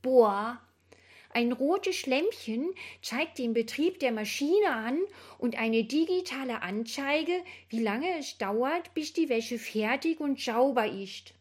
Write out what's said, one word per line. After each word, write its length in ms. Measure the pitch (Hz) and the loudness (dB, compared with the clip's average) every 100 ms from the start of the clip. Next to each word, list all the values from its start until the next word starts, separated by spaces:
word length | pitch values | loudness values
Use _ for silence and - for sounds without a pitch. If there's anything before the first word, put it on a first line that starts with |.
Boah! 600 | 262 254 214 196 220 247 _ _ _ - - - - | 8 8 8 4 -4 -8 _ _ _ -20 -20 -20 -4
Ein 200 | 240 240 | 0 0
rotes 520 | 247 277 381 381 349 277 | 2 2 2 0 -2 0
Lämpchen 680 | 262 381 - - 220 330 381 - - | 2 0 -2 -6 -4 -4 -6 -14 -12
zeigt 360 | - 233 339 - | -6 -4 -4 -4
den 160 | 240 | -2
Betrieb 460 | 226 226 - 330 370 | 0 -2 0 0 2
der 120 | 262 | -2
Maschine 580 | 220 214 - 285 392 392 | -2 -4 -2 2 4 4
an 300 | 233 220 285 403 - - - | 0 -2 -2 -4 -8 -20 -4
und 200 | 247 - | -4 0
eine 280 | 226 226 226 | 2 2 2
digitale 760 | 285 330 370 370 262 262 226 | 0 2 0 -2 -6 -6 -6
Anzeige, 840 | 180 208 226 - 277 294 311 359 349 - - | -4 -4 -4 -4 0 0 0 -2 -4 -18 -8
wie 100 | 226 | -2
lange 380 | 220 220 339 339 | 0 0 -2 -4
es 180 | 269 - | -6 -6
dauert, 560 | 196 214 254 339 339 | -2 0 0 0 -4
bis 200 | - 302 | -6 -4
die 160 | - 302 | -2 2
Wäsche 280 | 226 226 233 | 0 0 -6
fertig 640 | - 220 214 262 330 320 | -4 -2 0 0 0 -2
und 220 | 294 269 | -2 -2
sauber 460 | - 233 269 240 214 | 0 4 4 4 0
ist. 460 | 196 196 - - - | -2 -10 -12 -18 -20